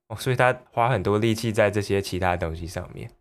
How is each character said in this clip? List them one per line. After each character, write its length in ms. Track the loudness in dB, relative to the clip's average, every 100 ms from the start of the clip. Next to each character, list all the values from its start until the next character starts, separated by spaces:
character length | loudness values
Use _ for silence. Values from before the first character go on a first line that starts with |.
| -14
哦， 80 | -6
所 160 | -2
以 20 |
他 220 | 2 2 2 -4
花 160 | 0 2
很 120 | 2
多 180 | 2 2
力 180 | 2 0
气 160 | 0
在 180 | 2 2
这 100 | 2
些 220 | 0 -2
其 160 | 0 -2
他 180 | 0 0
东 180 | -2
西 120 | -6 -8
上 220 | -10 -10
面。 160 | -12 -14 _